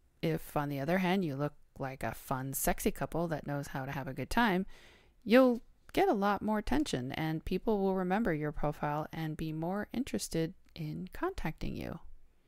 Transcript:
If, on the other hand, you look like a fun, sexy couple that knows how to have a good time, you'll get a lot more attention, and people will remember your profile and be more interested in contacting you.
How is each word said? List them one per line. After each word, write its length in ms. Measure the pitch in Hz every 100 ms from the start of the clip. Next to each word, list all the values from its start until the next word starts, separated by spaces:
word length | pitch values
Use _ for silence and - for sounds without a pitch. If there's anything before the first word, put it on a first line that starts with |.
| _ _
If, 360 | 165 156 - 151
on 120 | 143
the 100 | 139
other 180 | 139 185
hand, 240 | 185 190
you 120 | 170 135
look 180 | 147 - - -
like 260 | 135 135
a 100 | 113 110
fun, 380 | - 127 135
sexy 380 | 131 - 185 -
couple 360 | - 135 151 170
that 180 | 151 -
knows 200 | 143 139
how 180 | - 131
to 60 |
have 160 | 143 131
a 60 |
good 160 | 131 143
time, 360 | - 233 185 190 - - - - _
you'll 380 | 208 240 262 240 - - -
get 140 | - 392
a 60 |
lot 280 | 226 196 196
more 160 | 208 214
attention, 520 | 214 - 302 - 123
and 300 | - 160 160
people 360 | - 180 - 208
will 160 | 196 190
remember 380 | 180 196 226
your 180 | 156 151
profile 540 | 147 147 151 151 147 -
and 240 | 160 160 151
be 160 | 160
more 360 | 156 165 196 208
interested 600 | 233 269 202 - 165 - - - -
in 340 | 151 156 185
contacting 640 | - 349 392 - - - -
you. 240 | 62 - - - - _